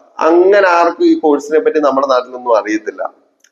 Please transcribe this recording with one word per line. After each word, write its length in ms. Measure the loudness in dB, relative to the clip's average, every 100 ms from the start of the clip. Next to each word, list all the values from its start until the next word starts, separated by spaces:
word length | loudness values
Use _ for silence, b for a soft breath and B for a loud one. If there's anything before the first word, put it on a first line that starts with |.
| _ -4
അങ്ങനെ 500 | 2 2 4 4 2
ആർക്കും 360 | 2 0 0
ഈ 140 | 0 2
കോഴ്സിനെ 420 | 0 -2 0 -2
പറ്റി 200 | 0 0
നമ്മുടെ 260 | -2 -2 0
നാട്ടിലൊന്നും 520 | -2 -2 -10 -2 -2
അറിയത്തില്ല. 540 | 0 -6 -6 -10 -12 _ _ _ _